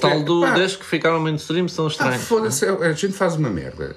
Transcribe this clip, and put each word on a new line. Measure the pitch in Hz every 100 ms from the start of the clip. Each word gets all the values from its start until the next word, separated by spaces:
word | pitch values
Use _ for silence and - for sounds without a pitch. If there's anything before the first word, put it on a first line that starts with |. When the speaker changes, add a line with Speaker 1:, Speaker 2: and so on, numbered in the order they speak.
| 147
Speaker 1:
perceber? | 151 151
Speaker 2:
do, | 170
Speaker 1:
Pá. | 175
Speaker 2:
desde | 180 190 -
que | -
ficaram | 160 160 165
mainstream | 156 151 - 165 170
são | - 156
Speaker 1:
Ah, |
Speaker 2:
estranhos, | - 185 123
Speaker 1:
foda-se, | 110 226 220 127 196
Speaker 2:
não | 170
é? | 165
Speaker 1:
a |
gente | 151 196
faz | - 180 156
uma | 139
merda. | 85 - - 69